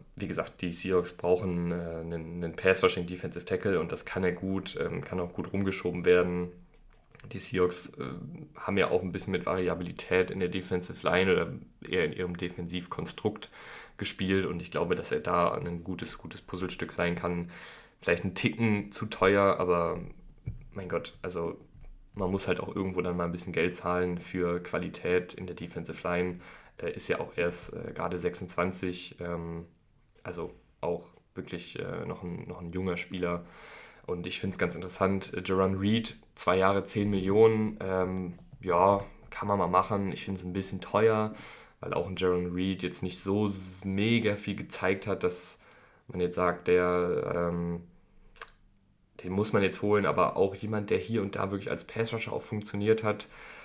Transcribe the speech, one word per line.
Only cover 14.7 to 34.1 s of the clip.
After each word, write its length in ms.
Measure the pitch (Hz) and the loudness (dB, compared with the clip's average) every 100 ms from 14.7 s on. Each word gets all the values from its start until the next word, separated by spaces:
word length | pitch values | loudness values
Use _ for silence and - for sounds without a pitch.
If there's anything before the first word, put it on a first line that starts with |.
glaube, 260 | 78 85 90 | -2 0 0
dass 160 | - | 0
er 80 | - | -2
da 320 | 90 90 87 | 2 4 4
ein 320 | - 87 85 | 2 -4 -6
gutes, 320 | 85 90 82 - | -6 -6 -8 -10
gutes 240 | 85 - | -12 -14
Puzzlestück 500 | - 90 90 - 87 | -10 -6 -6 -4 -6
sein 240 | - 87 | 0 0
kann. 340 | 85 87 87 87 - - - - _ | 0 -2 -2 -4 -10 -18 -18 -20 _
Vielleicht 240 | - 85 | 2 2
ein 120 | 98 | 0
Ticken 560 | - 117 113 113 104 101 | 0 -2 2 2 2 -2
zu 160 | - 104 | -6 -8
teuer, 520 | - 95 101 98 - | 2 6 6 6 4
aber 400 | 90 87 85 87 87 - - - - - - | 2 2 2 -2 -8 -14 -20 -14 -10 -10 -12
mein 160 | 98 90 | -10 -4
Gott, 300 | 85 - - | -4 -4 -10
also 360 | 92 87 85 90 - - - - - | -6 -4 -4 -6 -16 -20 -18 -20 -12
man 160 | 101 92 | -4 0
muss 180 | 95 - | 0 0
halt 120 | 87 | -2
auch 140 | - | -2
irgendwo 260 | 98 95 90 | -2 0 0
dann 160 | 87 87 | 0 0
mal 80 | |
ein 60 | 85 | -2
bisschen 220 | 87 92 | -4 -4
Geld 220 | 82 87 | 0 0
zahlen 440 | - 87 90 90 87 | 0 0 0 0 -2
für 420 | - 92 87 87 | -4 -2 0 0
Qualität 720 | - 87 87 - 90 90 87 | -2 -4 -4 -4 0 2 0
in 140 | - 90 | -6 -10
der 80 | |
Defensive 520 | 87 87 87 85 - 87 | -8 -8 -8 -8 -4 0
Line. 320 | 87 90 90 - - - - | 0 0 -4 -12 -20 -20 -8
Äh, 140 | 85 | -6
ist 160 | 101 - | -4 -2
ja 120 | - | -2
auch 160 | - | -2
erst, 380 | - 87 - - | -2 -2 -2 -8
äh, 200 | 82 - | -10 -8
gerade 240 | - 85 87 | -4 -4 -2
sechsundzwanzig, 960 | 87 - 92 - 92 92 90 87 - - | -2 -2 -4 -2 -2 0 -4 -4 -10 -8
ähm, 460 | 85 85 85 85 85 _ _ _ _ _ | -6 -6 -6 -8 -10 _ _ _ _ _
also 320 | - 87 80 - _ _ | -10 -8 -8 -10 _ _
auch 280 | 87 85 - - _ | -4 -4 -8 -20 _
wirklich, 460 | - 87 85 - - | -12 -8 -10 -8 -8
äh, 260 | 87 87 | -6 -6
noch 160 | - 85 | -6 -8
ein, 260 | 87 87 82 | -8 -8 -10
noch 140 | 87 | -10
ein 100 | 87 | -6
junger 260 | 90 92 87 | -4 -2 -4
Spieler. 480 | - 92 87 87 - - - - - - | -6 -2 0 -2 -6 -18 -20 -20 -20 -12
Und 220 | - | -6